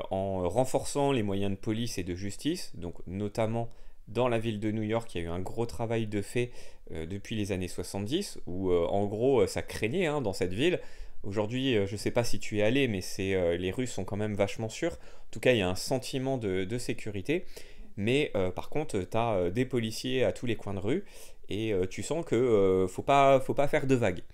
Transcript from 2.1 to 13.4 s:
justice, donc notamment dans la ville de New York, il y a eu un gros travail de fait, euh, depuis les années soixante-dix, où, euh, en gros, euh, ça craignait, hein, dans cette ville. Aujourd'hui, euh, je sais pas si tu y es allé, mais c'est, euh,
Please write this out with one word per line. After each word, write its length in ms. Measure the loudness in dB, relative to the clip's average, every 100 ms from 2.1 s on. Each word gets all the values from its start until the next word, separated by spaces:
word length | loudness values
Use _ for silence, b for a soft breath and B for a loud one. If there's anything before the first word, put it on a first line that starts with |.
justice, 640 | -4 -6 -4 -4 -4 -6 -8
donc 200 | -8 -8 -8
notamment 640 | -4 -4 0 0 0 -4 b b b -6
dans 200 | 0 2
la 100 | 2
ville 200 | 0 -2
de 120 | -2
New 100 | -2
York, 320 | 0 -2 -2
il 40 | -4
y 20 |
a 40 | -4
eu 40 |
un 80 | -4
gros 280 | -2 -2 -4
travail 400 | -4 -2 -2 -2
de 160 | -2
fait, 280 | -2 -2 -2 B B B -8
euh, 120 | -8
depuis 320 | -6 -8 -6 -4
les 160 | -2
années 160 | -2 -4
soixante-dix, 720 | -6 -6 -6 -4 -4 -4 -6 -6
où, 240 | -2 2
euh, 160 | 2 4
en 180 | 2
gros, 380 | 0 2 4 6
euh, 40 | 4
ça 140 | 2
craignait, 460 | -4 -2 -2 0 0
hein, 160 | 0
dans 100 | -2
cette 220 | 0 -2
ville. 260 | 2 2 0 B B B B
Aujourd'hui, 520 | -2 -2 -2 0 2 2
euh, 100 | 2
je 80 |
sais 160 | -2 0
pas 140 | 2
si 160 | 4 4
tu 160 | 4 2
y 40 |
es 20 |
allé, 260 | 4 4 2
mais 140 | 0
c'est, 320 | -4 -2 0
euh, 240 | 2